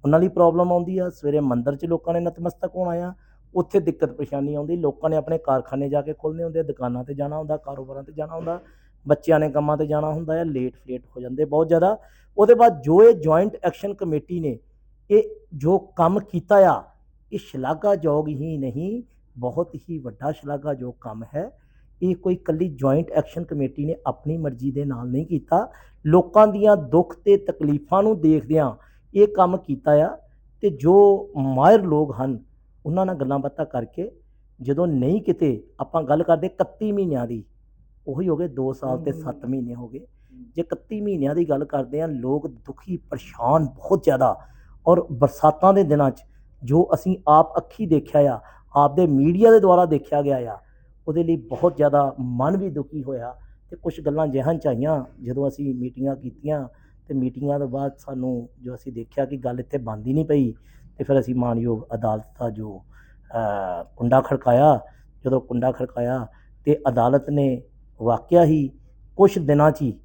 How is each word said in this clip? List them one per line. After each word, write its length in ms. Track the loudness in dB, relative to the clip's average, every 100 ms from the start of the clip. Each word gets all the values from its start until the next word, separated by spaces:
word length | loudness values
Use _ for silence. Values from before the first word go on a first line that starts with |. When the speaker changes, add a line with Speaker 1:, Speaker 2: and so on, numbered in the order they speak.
Speaker 1:
ਉਹਨਾਂ 160 | 2 2
ਲਈ 80 | 2
ਪ੍ਰੋਬਲਮ 440 | 4 4 4 0
ਆਉਂਦੀ 260 | 0 -2 -6
ਆ। 120 | -6
ਸਵੇਰੇ 300 | -6 -2 0
ਮੰਦਿਰ 360 | 0 -2 -2 -6
'ਚ 80 |
ਲੋਕਾਂ 300 | -4 -4 -2
ਨੇ 60 | -4
ਨਤਮਸਤਕ 500 | -4 -6 -10 -8 -10 -6
ਹੋਣਾ 140 | -6
ਆ, 240 | -6 -8 -14 _ _ _
ਉੱਥੇ 260 | -6 -2 -2
ਦਿੱਕਤ 320 | -2 -2 -6
ਪਰੇਸ਼ਾਨੀ 420 | -4 -8 -6 -6
ਆਉਂਦੀ। 220 | -6 -6 -4
ਲੋਕਾਂ 340 | -4 -4 -2
ਨੇ 60 | -2
ਆਪਣੇ 220 | -2 -4
ਕਾਰਖਾਨੇ 500 | 0 -2 -2 -6 -4
ਜਾ 140 | -4
ਕੇ 120 | -4 -8
ਖੋਲ੍ਹਣੇ 260 | -8 -6
ਹੁੰਦੇ 160 | -6 -4
ਆ, 20 |
ਦੁਕਾਨਾਂ 400 | -4 -4 -6 -6
'ਤੇ 120 | -8
ਜਾਣਾ 240 | -8 -6 -6
ਹੁੰਦਾ, 180 | -6 -6
ਕਾਰੋਬਾਰਾਂ 460 | -6 -14 -14 -16
'ਤੇ 100 | -14
ਜਾਣਾ 240 | -12 -10 -8
ਹੁੰਦਾ, 240 | -8 -10 _ _ _ _ 0
ਬੱਚਿਆਂ 320 | 0 4 2
ਨੇ 100 | 2
ਕੰਮਾਂ 260 | 0 0 -2
'ਤੇ 100 | -2
ਜਾਣਾ 260 | -2 -2
ਹੁੰਦਾ 280 | -6 -4 -4
ਆ, 20 |
ਲੇਟ 320 | -4 -4 -6 -8
ਫਲੇਟ 260 | -14 -14 _
ਹੋ 140 | -16
ਜਾਂਦੇ 240 | -10 -4
ਬਹੁਤ 240 | 0 0 2
ਜ਼ਿਆਦਾ। 300 | 4 4 0 _ _ _ 2
ਉਹਦੇ 160 | 6
ਬਾਅਦ 280 | 8 8 6
ਜੋ 200 | 4 8
ਇਹ 120 | 8
ਜੁਆਇੰਟ 420 | 8 2 2 2 -2
ਐਕਸ਼ਨ 300 | -6 -4 -10
ਕਮੇਟੀ 460 | -6 -4 -4 -4 -6
ਨੇ 180 | -6 -8 _ _ _ _ _
ਇਹ 120 | 2 2 -10 _
ਜੋ 240 | -4 0 0
ਕੰਮ 420 | -2 0 2 2
ਕੀਤਾ 360 | -4 -8 2 6
ਆ, 280 | 6 4 -4 _ _ _ _
ਇਹ 60 | -12
ਸ਼ਲਾਘਾਯੋਗ 880 | -10 -8 -6 -2 0 0 0 0 -2
ਹੀ 300 | -6 -6 -6
ਨਹੀਂ, 440 | -6 -6 -8 -8 -12 _ _ -10
ਬਹੁਤ 360 | -8 -6 -6
ਹੀ 240 | -10 -12 -12
ਵੱਡਾ 340 | -12 -8 -8
ਸ਼ਲਾਘਾਯੋਗ 600 | -8 -8 -8 -6 -8 -10 -14
ਕੰਮ 240 | -16 -16 -10
ਹੈ। 160 | -10 -10 _ _ _ _ _
ਇਹ 140 | -4 -2
ਕੋਈ 180 | -4
ਇਕੱਲੀ 340 | -4 -4 -2 -4
ਜੁਆਇੰਟ 420 | -2 0 0 0
ਐਕਸ਼ਨ 340 | -4 -4 -10
ਕਮੇਟੀ 400 | -8 -6 -6 -6
ਨੇ 120 | -6 -6 -8
ਆਪਣੀ 300 | -8 -8 -6
ਮਰਜ਼ੀ 340 | -6 -6 -8
ਦੇ 140 | -6
ਨਾਲ 260 | -6 -8 -6
ਨਹੀਂ 160 | -6 -4
ਕੀਤਾ। 440 | -8 0 -2 -2 -12 -20 _ 2
ਲੋਕਾਂ 400 | 2 4 4 4
ਦੀਆਂ 300 | 4 4 4
ਦੁੱਖ 400 | 2 0 0 -4
ਤੇ 120 | 2 2
ਤਕਲੀਫਾਂ 680 | 2 -4 -2 -2 0 0
ਨੂੰ 180 | 2 2
ਦੇਖਦਿਆਂ 520 | 2 2 2 0 0 -4 _ _ _
ਇਹ 140 | 2 2
ਕੰਮ 280 | 4 2 2
ਕੀਤਾ 360 | -6 -4 2
ਆ। 260 | 4 2 -4 _ _ _ _
ਤੇ 100 | -4
ਜੋ 580 | 0 4 6 6 4 -2 -6
ਮਾਹਿਰ 460 | -4 4 6 6
ਲੋਕ 340 | 4 0 -2 -4
ਹਨ, 240 | -6 -6 -12 _ _ _ -6
ਉਹਨਾਂ 200 | -2 -2
ਨਾਲ 100 | -4
ਗੱਲਾਂ 220 | -4 -4
ਬਾਤਾਂ 280 | -6 -8 -6
ਕਰਕੇ, 440 | -6 -8 -10 -12 _ _ _ _ _
ਜਦੋਂ 240 | -4 -2 0
ਨਹੀਂ 360 | 0 0 0
ਕਿਤੇ 420 | -2 0 -2 -2 -10 _
ਆਪਾਂ 220 | -6 -4
ਗੱਲ 200 | 0 0
ਕਰਦੇ 240 | 2 0 0
ਇਕੱਤੀ 460 | -4 -6 -4 -4
ਮਹੀਨਿਆਂ 340 | -2 -2 -2 -4
ਦੀ, 180 | -8 -12 _ _ _ _ _ -10
ਉਹੀ 220 | -4 -2
ਹੋ 80 | -2
ਗਏ 120 | -4
ਦੋ 240 | -4 -6
ਸਾਲ 260 | -6 -6 -4
ਤੇ 120 | -6
Speaker 2:
ਹੂੰ। 100 | -8
Speaker 1:
ਸੱਤ 260 | -10 -10 -8
ਮਹੀਨੇ 280 | -6 -6
ਹੋ 140 | -12 -14
ਗਏ। 100 | -16
Speaker 2:
ਹੂੰ। 460 | -20 _ _ -20 -12 -8
Speaker 1:
ਜੇ 60 |
ਇਕੱਤੀ 380 | -6 -8 _ -8
ਮਹੀਨਿਆਂ 340 | -4 -2 -2
ਦੀ 140 | -2 -2
ਗੱਲ 160 | -2
ਕਰਦੇ 360 | -2 -6 -4 -6
ਹਾਂ, 80 | -6
ਲੋਕ 380 | -6 -4 -4 -6
ਦੁਖੀ, 500 | -14 -20 -18 -12 -12
ਪਰੇਸ਼ਾਨ 720 | -10 -14 -14 -6 0 2 0
ਬਹੁਤ 380 | -6 -2 -2
ਜ਼ਿਆਦਾ। 340 | 0 0 0 -2 -12 -20 -20 -4 2
ਔਰ 200 | 2 0
ਬਰਸਾਤਾਂ 600 | 0 -2 2 0 4 4
ਦੇ 80 | 4
ਦਿਨਾਂ 280 | 4 2 2
'ਚ 120 | -2 -18 -20 _ _
ਜੋ 240 | 0 2 2
ਅਸੀਂ 220 | 0 0 -2 4
ਆਪ 280 | 4 4 -2
ਅੱਖੀ 300 | -8 -10 0
ਦੇਖਿਆ 480 | 0 2 2 2
ਆ, 60 | 0 -10 -20 _ 2
ਆਪਦੇ 300 | 2 4 2
ਮੀਡੀਆ 440 | 4 2 6 8
ਦੇ 100 | 8
ਦੁਆਰਾ 240 | 8 6
ਦੇਖਿਆ 380 | 4 0 0 -2
ਗਿਆ 320 | 0 -2 -6
ਆ, 40 | -12 _ _ _ _ -6
ਉਹਦੇ 140 | -4
ਲਈ 140 | -2 -2
ਬਹੁਤ 400 | -4 0 0 2
ਜ਼ਿਆਦਾ 380 | 2 4 0 -4
ਮਨ 360 | -8 -2 -2 -2
ਵੀ 140 | -4
ਦੁਖੀ 320 | -8 -8 -10
ਹੋਇਆ। 340 | -10 -10 -12 -16 -20 _ _
ਤੇ 60 | -10
ਕੁਛ 240 | -10 -6
ਗੱਲਾਂ 240 | -4 -2
ਅਜਿਹੀਆਂ 300 | -2 -2 -2
ਝਾਈਆਂ, 500 | -2 -2 -2 -2 -2 -6 -14
ਜਦੋਂ 260 | -10 -4 -4
ਅਸੀਂ 260 | -4 -8
ਮੀਟਿੰਗਾਂ 420 | -6 -8 -6 -6 -6
ਕੀਤੀਆਂ 520 | -12 -10 -6 -6 -6 _ _ _ _
ਤੇ 60 |
ਮੀਟਿੰਗਾਂ 440 | -4 -4 -4 -4 -4
ਤੋਂ 100 | -4
ਬਾਅਦ 240 | -6 -6 -8
ਸਾਨੂੰ 500 | -14 -8 -6 -6 -10 _
ਜੋ 120 | -16
ਅਸੀਂ 180 | -14 -14
ਦੇਖਿਆ 320 | -14 -10 -6
ਕਿ 120 | -6 -6
ਗੱਲ 240 | -8 -8
ਇੱਥੇ 180 | -8 -8
ਬਣਦੀ 340 | -8 -8 -2
ਨਹੀਂ 120 | -2
ਪਈ, 280 | 0 0 0 -4 _ -20 -20 -12
ਤੇ 60 |
ਫਿਰ 160 | 0 0
ਅਸੀਂ 140 | 0
ਮਾਣਯੋਗ 480 | -2 -2 -2 -2 -4 -6
ਅਦਾਲਤ 300 | -6 -4 -4 -8 -10
ਦਾ 100 | -8
ਜੋ, 320 | -8 -14 -14 -20 -20 _
ਅਹ, 720 | -20 _ -6 -4 -4 -6 -8 -12 -6
ਕੁੰਡਾ 240 | 2 2
ਖੜਕਾਇਆ। 600 | 2 -2 2 4 4 4 -2 _ _ _
ਜਦੋਂ 160 | -2 -2
ਕੁੰਡਾ 320 | -2 -4 -4
ਖੜਕਾਇਆ 540 | -4 -8 -4 -4 -4 -8 _ _ _
ਤੇ 160 | -2 0 0
ਅਦਾਲਤ 420 | 2 2 2 0
ਨੇ 320 | -2 -2 -4 -10 _ _ _
ਵਾਕਿਆ 420 | -2 -2 2 4
ਹੀ 260 | 6 2 -2 -8 _ _ -18 2
ਕੁਛ 220 | 4 4
ਦਿਨਾਂ 320 | 2 4 4
'ਚ 120 | 2
ਹੀ 100 | -6 -6